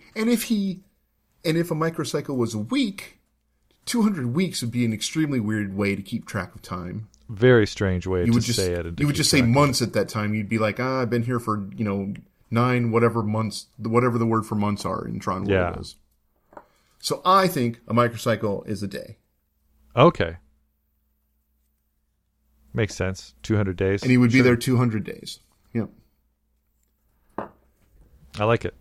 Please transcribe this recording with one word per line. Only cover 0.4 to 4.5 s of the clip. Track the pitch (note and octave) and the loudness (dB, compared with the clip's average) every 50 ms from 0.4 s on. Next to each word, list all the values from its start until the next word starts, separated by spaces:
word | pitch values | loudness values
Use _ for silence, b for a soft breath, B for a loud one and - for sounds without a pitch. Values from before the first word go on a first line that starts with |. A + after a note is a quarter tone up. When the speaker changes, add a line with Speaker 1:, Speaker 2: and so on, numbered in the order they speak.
| - | 0
Speaker 1:
he, | - A3+ G3+ G3 G3 F3 - - _ _ _ _ _ _ _ _ _ _ _ - | 0 -2 0 0 -2 -4 -8 -12 _ _ _ _ _ _ _ _ _ _ _ -2
and | E3 D#3+ | 0 0
if | E3+ E3 E3+ | 0 0 -2
a | E3+ | -2
microcycle | D3+ D#3+ D#3+ D#3+ - C#3+ - - D3 - - C#3+ | -2 -2 -2 -4 -4 -6 -4 -4 -6 -4 -4 -2
was | B2 A#2 A#2 A2 | -2 -2 -2 -4
a | G#2+ | -6
week, | G#2 - B3+ D4 B3+ G3+ G3 - - - - _ _ _ _ _ _ _ _ _ _ _ _ _ _ | -4 -2 -2 0 -2 -2 -4 -10 -16 -18 -20 _ _ _ _ _ _ _ _ _ _ _ _ _ _
two | - - A#3+ | -4 0 2
hundred | G#3 G#3+ G3 D#3 B2 A#2+ B2 | 2 2 0 -2 -4 -2 -2
weeks | E3+ F#3+ E3+ | 0 -2 -2